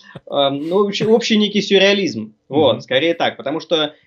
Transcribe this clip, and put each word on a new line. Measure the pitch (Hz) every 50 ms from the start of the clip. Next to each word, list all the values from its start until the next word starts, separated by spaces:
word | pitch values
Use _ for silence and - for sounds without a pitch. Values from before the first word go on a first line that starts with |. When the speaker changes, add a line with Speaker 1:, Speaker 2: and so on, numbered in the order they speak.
| - - - - _
Speaker 1:
А, | - - 143 139 139
ну, | 139 139 147 165 175
общий, | 202 208 202 196 - -
общий | 214 220 233 220 - 226
некий | 208 214 202 - 208
сюрреализм. | 196 - 196 190 190 196 208 208 196 147 113 113 107 107 _ _ _ _
Вот, | 131 147 151 131 110
Speaker 2:
Мгм. | 131
Speaker 1:
скорее | 135 - 127 131 151 165 165
так, | 165 147 120 110
потому | - 113 135 147 160
что | 151 _ 175 160 151 147 - _ _